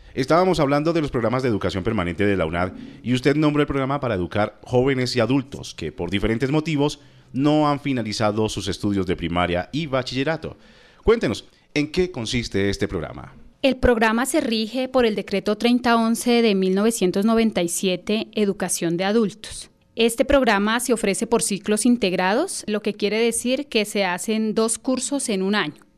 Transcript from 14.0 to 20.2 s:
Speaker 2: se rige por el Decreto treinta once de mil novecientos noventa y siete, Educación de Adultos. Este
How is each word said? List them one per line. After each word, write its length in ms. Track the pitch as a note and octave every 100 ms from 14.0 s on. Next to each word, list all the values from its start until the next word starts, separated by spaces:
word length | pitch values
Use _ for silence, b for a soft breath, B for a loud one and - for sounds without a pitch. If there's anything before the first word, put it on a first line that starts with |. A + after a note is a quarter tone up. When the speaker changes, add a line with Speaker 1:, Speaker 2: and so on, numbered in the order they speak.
| A3 A3+ C4+
Speaker 2:
se 160 | D#4+
rige 480 | C4+ A3 G#3+ B3 C4
por 160 | C4 A#3
el 100 | G3+
Decreto 420 | F#3+ G3 F#3 G#3
treinta 380 | A#3+ B3 B3 A#3
once 460 | A3+ A3+ A#3+ A#3
de 120 | A3+
mil 220 | G3 F#3+ F#3+
novecientos 480 | G#3+ - F#3 G3
noventa 380 | A3 A3+ A3+ G3+
y 80 | F3
siete, 580 | - F#3+ F3+ - G#3+ G#3+
Educación 640 | - G#3 G3 F3+ - E3+ E3+
de 80 | F#3+
Adultos. 640 | A3 G#3 - - - - _ _ -
Este 300 | A#3 A#3